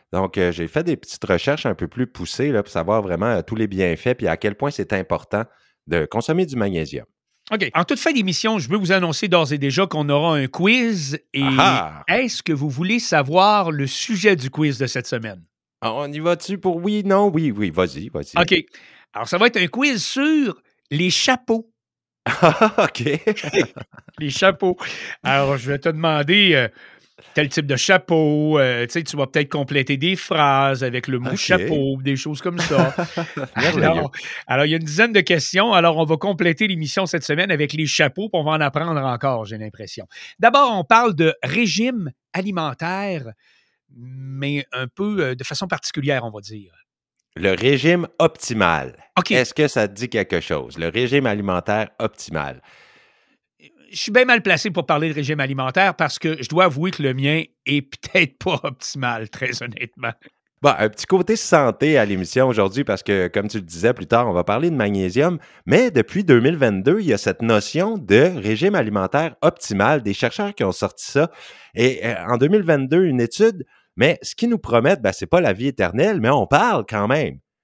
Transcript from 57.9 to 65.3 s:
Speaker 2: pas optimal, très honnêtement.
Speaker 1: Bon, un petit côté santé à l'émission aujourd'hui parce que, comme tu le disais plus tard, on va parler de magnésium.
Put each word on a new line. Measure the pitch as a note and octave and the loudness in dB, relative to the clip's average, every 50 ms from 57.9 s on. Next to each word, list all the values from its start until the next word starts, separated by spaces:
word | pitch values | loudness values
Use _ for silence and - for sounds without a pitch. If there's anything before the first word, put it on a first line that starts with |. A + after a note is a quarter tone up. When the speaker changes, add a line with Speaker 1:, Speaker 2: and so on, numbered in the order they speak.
| - - - - - F#3 E3+ C3+ _ | -12 -18 -8 -2 0 2 2 0 _
Speaker 2:
pas | - - F#3 E3 - | -6 -4 -2 -2 -2
optimal, | - D3 C3 - - - - C#3 B2+ B2 A#2+ A2+ A2+ G#2 | -4 -6 -8 -10 -12 -12 -8 -6 -4 -4 -4 -6 -8 -10
très | - - C3 B2 B2 - A#2+ | -10 -8 -8 -6 -6 -8 -10
honnêtement. | B2 A2 - B2 A#2 _ - A#2 A#2 - _ _ - _ _ _ _ _ - | -12 -12 -12 -12 -14 _ -10 -8 -8 -8 _ _ -20 _ _ _ _ _ 0
Speaker 1:
Bon, | - C#3+ A2+ | 2 2 2
un | D#2 G#2+ A2 | 2 0 -2
petit | - - - | -2 -4 -2
côté | - F#3 F#3 - - A3 | 2 2 2 2 2 -2
santé | A3 - - F3 D#3 C#3 A#2 G#2 - D3+ D3+ D#3 | -2 0 4 4 4 4 4 2 2 2 4 4
à | C3 G#2+ | 4 2
l'émission | G2+ G2 F#2 F2+ - - B2 C3 | 2 0 -4 -4 -2 0 2 2
aujourd'hui | C3 A#2 G#2+ G2 G2 G2 C3 C#3+ | 2 2 2 0 0 0 -2 -2
parce | A#2 G2+ F#2+ | -2 -2 -4
que, | - - G2+ G2 F2+ E2+ | -2 0 0 0 0 0
comme | - G#2 G2+ | -2 -2 -4
tu | G#2+ - | -4 -6
le | A2 F2+ | -8 -10
disais | D#2+ E2 E2 F2+ A#2 - | -10 -6 0 0 0 0
plus | - F2+ | 0 -2
tard, | - A#2 A#2 B2 | 0 2 2 2
on | A2+ F2+ | 2 0
va | F2 F2 | 0 0
parler | - G2+ A#2+ D#3+ F3 | 0 0 0 0 0
de | E3 | 0
magnésium. | C3 A2 G#2 G2+ G2 F#2+ F#2 F2+ B2 D3 F3+ | 0 0 0 0 0 0 0 0 2 0 0